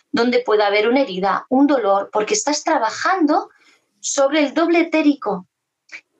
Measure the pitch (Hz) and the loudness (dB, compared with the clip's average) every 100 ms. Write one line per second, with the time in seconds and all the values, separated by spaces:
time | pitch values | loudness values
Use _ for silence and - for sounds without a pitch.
0 | _ - 240 240 240 214 202 208 220 262 | _ -2 0 0 0 2 2 2 2 0
1 | 226 185 190 - - 254 285 277 202 196 | 0 -2 -2 -4 -2 2 2 2 2 0
2 | - 214 214 - - 294 - 302 220 - | -2 -4 -2 -2 -4 -4 -2 -2 -2 -4
3 | 330 381 294 339 427 _ _ _ _ _ | -4 0 2 0 -2 _ _ _ _ _
4 | - - 277 311 285 294 339 339 320 311 | -6 0 0 2 0 0 0 2 2 2
5 | 294 277 - 190 - _ _ _ _ - | 2 0 -4 -8 -10 _ _ _ _ -20
6 | - _ | -20 _